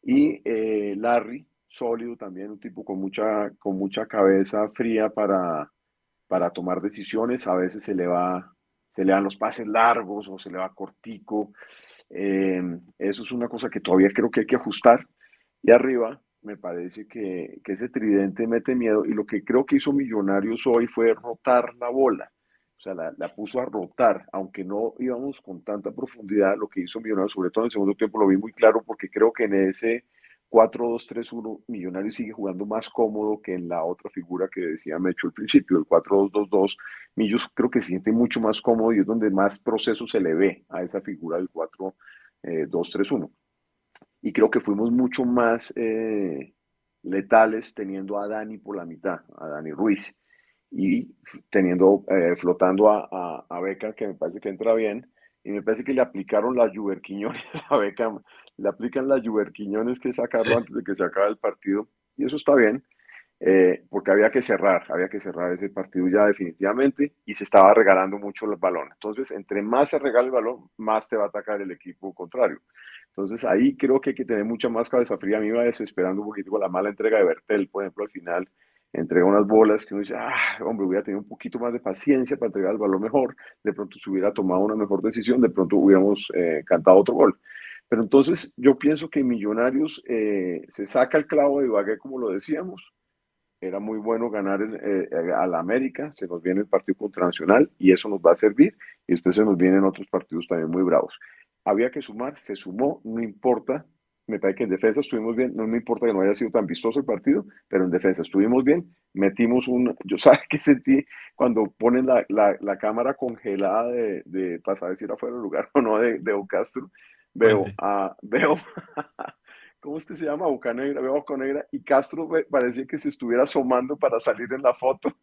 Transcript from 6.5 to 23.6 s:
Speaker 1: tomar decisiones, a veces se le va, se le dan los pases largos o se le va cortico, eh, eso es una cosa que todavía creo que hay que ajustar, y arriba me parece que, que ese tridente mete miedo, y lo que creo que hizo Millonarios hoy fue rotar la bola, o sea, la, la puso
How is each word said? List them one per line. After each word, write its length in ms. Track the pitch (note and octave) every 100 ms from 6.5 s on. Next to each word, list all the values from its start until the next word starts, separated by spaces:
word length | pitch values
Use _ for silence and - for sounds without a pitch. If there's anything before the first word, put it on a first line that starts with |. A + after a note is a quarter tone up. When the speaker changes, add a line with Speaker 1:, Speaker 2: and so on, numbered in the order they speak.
Speaker 1:
tomar 300 | F2 F2+ F2+
decisiones, 680 | G2 G#2+ F#2+ A2 A#2 B2 G#2+
a 80 |
veces 280 | F#2 F2+ G#2+
se 120 | -
le 120 | F#2+ F2
va, 480 | F2 F2+ F2+ - _ _ _ _
se 140 | -
le 80 | F#2+
dan 120 | F#2+
los 120 | G2 G2
pases 300 | A2 A2+ G#2+
largos 600 | A2 A#2 A#2 F#2+ G#2 G2
o 100 | F#2+
se 120 | F#2+
le 80 | F2+
va 160 | F#2
cortico, 760 | _ F#2+ _ A2+ G#2+ - G#2+ G2+ - - - - - _
eh, 520 | - G2 G2 F#2+ F#2 F2+ E2+ - _
eso 240 | D3 -
es 100 | A2
una 160 | B2 A#2+
cosa 220 | A#2 A#2
que 100 | G#2
todavía 300 | - F#2 G2
creo 160 | G2 A#2
que 100 | -
hay 60 | G#2+
que 100 | B2
ajustar, 500 | - - A#2+ A#2+ - _ _ _ _ _
y 80 | -
arriba 500 | A#2+ C3 B2 A2+ C#3+ _ _
me 140 | G#2+ G2+
parece 500 | F2+ F2 F2+ G#2+ G#2+
que, 540 | A#2+ G2+ F2+ D#2 -
que 80 | -
ese 160 | F#2+ B2
tridente 580 | - A2 G2 G2 G2 A2+
mete 280 | A#2 A#2
miedo, 300 | B2+ A#2 G#2+
y 100 | -
lo 100 | G#2+
que 200 | G#2 G#2
creo 200 | - A#2+
que 120 | C#3 C#3
hizo 160 | D3
Millonarios 760 | C#3 C3 A2 G2 G2 G#2 A#2 C3+
hoy 200 | A#2 A#2
fue 260 | - A2+
rotar 600 | A2 A#2+ A2+ - B2 A#2+ A#2+
la 120 | A#2+
bola, 420 | C3 C3 F2+ - _ _ _ _ _
o 40 |
sea, 120 | G2
la, 200 | F#2 D#2+ D2
la 120 | E2+
puso 320 | - G#2+ B2+